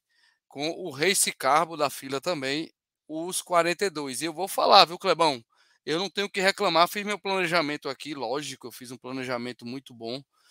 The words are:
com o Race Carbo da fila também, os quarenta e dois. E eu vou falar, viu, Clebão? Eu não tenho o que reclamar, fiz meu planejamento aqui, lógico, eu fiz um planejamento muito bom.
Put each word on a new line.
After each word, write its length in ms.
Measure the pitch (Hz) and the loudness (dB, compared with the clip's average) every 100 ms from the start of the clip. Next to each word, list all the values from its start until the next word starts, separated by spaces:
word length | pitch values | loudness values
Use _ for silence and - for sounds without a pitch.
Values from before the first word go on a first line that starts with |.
| _ _ _ _ _ | _ _ _ _ _
com 240 | - 151 | -8 -6
o 200 | 160 180 | -6 -8
Race 420 | 135 170 196 202 | -2 0 2 0
Carbo 440 | - 135 147 165 165 | 0 4 4 2 0
da 140 | 143 | -2
fila 300 | - 135 135 | -4 -6 -6
também, 500 | 175 165 131 147 165 _ _ _ - | -4 -4 -2 -4 -6 _ _ _ -12
os 360 | 156 175 180 | -8 -6 -8
quarenta 420 | - 175 165 175 | 0 2 2 0
e 60 | 202 | -2
dois. 320 | 151 139 123 | -4 -8 -6
E 20 | |
eu 80 | 156 | -6
vou 160 | 156 196 | -6 -4
falar, 380 | - - 202 160 | 0 8 8 8
viu, 120 | 175 | 4
Clebão? 460 | 190 156 160 127 - _ _ _ | 0 2 2 2 -6 _ _ _
Eu 140 | - 160 | -4 -2
não 100 | 190 | -2
tenho 180 | - 202 | -4 -4
o 40 | |
que 100 | 202 | 0
reclamar, 480 | 190 - 202 165 175 | 2 2 2 4 4
fiz 160 | 208 | 2
meu 140 | 202 208 | -4 -4
planejamento 720 | 202 190 170 170 143 147 147 | -2 0 2 0 0 -4 -6
aqui, 240 | 127 143 | -8 -10
lógico, 520 | 143 117 139 143 131 123 | -8 -4 -4 -6 -10 -14
eu 60 | |
fiz 180 | - 123 | -14 -14
um 60 | 127 | -14
planejamento 720 | 127 131 127 120 120 120 120 | -10 -8 -4 -4 -6 -10 -10
muito 260 | 135 - | -12 -12
bom. 300 | 120 117 131 - _ _ | -12 -10 -10 -12 _ _